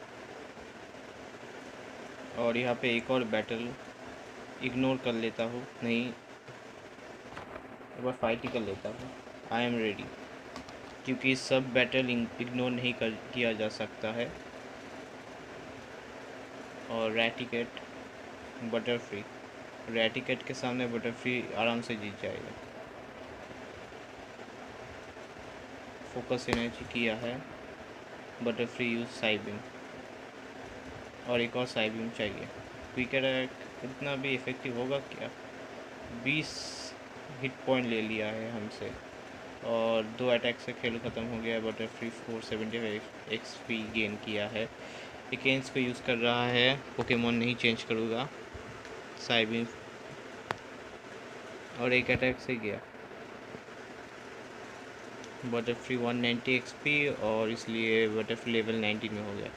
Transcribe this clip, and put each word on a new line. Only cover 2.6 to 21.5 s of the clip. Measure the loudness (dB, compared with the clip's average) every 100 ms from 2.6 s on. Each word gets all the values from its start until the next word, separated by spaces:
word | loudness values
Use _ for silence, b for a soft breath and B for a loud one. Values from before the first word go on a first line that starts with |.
| 4 4
पे | 4 4
एक | 4
और | 4
बैटल | 4 2 2 -2 -2 -6 -10 -12 -12 -12 -12 -12 -12 -4
इग्नोर | 0 4 4 4
कर | 4
लेता | 2 2 2
हूँ, | 0 0 -6 -2
नहीं, | 4 4 4 -2 -10 -16 -14 -14 -14 -14 -14 -14 -14 -14 -12 -10 -10 -10 -12 -14 -12 -2
एक |
बार | -2
फाइट | 2 2 2
ही | 2
कर | 0
लेता | 0 -2 -4
हूँ। | -6 -8 -10 -12 -14 -2
I | 2 4
am | 4 2
ready, | 0 -6 -8 -12 -12 -12 -10 -10 -12 -12 -8 -2
क्योंकि | 4 6 6
सब | 6 6 6
बैटल | 6 6 6 6
इग-, | 4 2 0
इग्नोर | -2 2 2
नहीं | 4 2
कर, | 2 2
किया | 0 -4 2 2
जा | 4 0
सकता | 0 -4 -2 -2
है। | 0 -2 -4 -10 -10 -12 -12 -12 -12 -12 -12 -12 -12 -12 -12 -10 -12 -12 -12 -12 -12 -12 -12 -12 -12 -10 -10 -2
और | 2 4
रैटिकेट, | 6 4 4 -2 0 -2 -4 -10 -10 -12 -12 -12 -12 -12 -6
बटरफ्री, | 0 0 2 0 0 -6 -6 -10 -12 -12 -12 -12 0
रैटिकेट | 4 6 4 2 0
के | 0
सामने | -2 0 2 2
बटरफ्री | 2 0 0 2 2 0